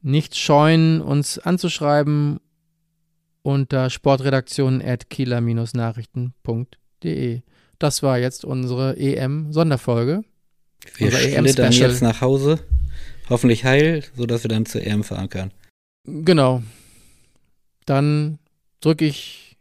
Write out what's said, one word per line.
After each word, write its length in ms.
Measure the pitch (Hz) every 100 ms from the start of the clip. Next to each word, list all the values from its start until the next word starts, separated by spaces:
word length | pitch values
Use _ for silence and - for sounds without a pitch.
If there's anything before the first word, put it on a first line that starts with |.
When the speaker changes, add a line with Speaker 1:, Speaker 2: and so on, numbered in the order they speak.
Speaker 1:
nicht 340 | 135 143 - -
scheuen, 640 | - 147 151 160 160 160
uns 380 | 147 143 143 -
anzuschreiben 1000 | - 180 175 - 147 147 147 147 147 151 _ _ _ _ _ _ _ _ _ _
unter 460 | 139 139 131 135 127
sportredaktion 920 | - 143 135 135 135 127 - 135 131
at 280 | - 123 -
kieler 300 | - 131 120
nachrichten 960 | 117 117 113 120 113 113 113 - 123 -
punkt 360 | - 113 127 _ _ _
de. 380 | 170 147 127 117 - _ _ _
Das 240 | 151 -
war 160 | 139 127
jetzt 260 | 123 -
unsere 520 | - 131 127 127 135 -
E-M-Sonderfolge. 1300 | 135 - 131 147 156 151 165 139 - 117 120 175 220 _ _ _ _ _ - -
Speaker 2:
Wir 100 | 104
Speaker 1:
Unser 120 | 135
Speaker 2:
schlittern 260 | 131 143
Speaker 1:
E 40 | 135 131 123
M-Special. 220 | 120 127
Speaker 2:
jetzt 120 | 127
nach 180 | 117 110
Hause, 380 | 127 135 139 160 - - - - - - -
hoffentlich 360 | 123 127 113
heil, 380 | 135 139 156 165 - 123
sodass 260 | 117 117
wir 60 | 113
dann 180 | 110 113
zur 140 | 117
E 40 | -
M 180 | 104
fahren 240 | 104 101 95
können. 240 | 95 95 - _ _ _ _
Speaker 1:
Genau. 580 | - 151 160 170 131 127 110 - _ _ _ _ _ _ _ _ _ _
Dann 540 | - 139 147 151 151 151 _ _ _ _
drück 200 | 156 156
ich 540 | 160 143 - - - _